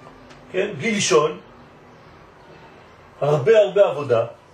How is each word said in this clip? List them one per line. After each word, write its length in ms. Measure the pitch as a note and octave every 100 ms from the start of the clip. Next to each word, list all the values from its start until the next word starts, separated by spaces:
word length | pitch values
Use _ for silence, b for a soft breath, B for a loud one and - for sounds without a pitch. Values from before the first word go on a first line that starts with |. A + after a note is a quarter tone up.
| - - - - -
כן? 180 | F#3 G#3 C3+
בלי 120 | A3
לישון, 480 | G3+ - F3+ D#3 F3+ - - - - - - - - - - - - - - - - - -
הרבה 380 | C#3+ D3+ C3+ A3
הרבה 320 | G3+ F#3 F#3+
עבודה, 340 | D3 B2+ A2+ A2+ - -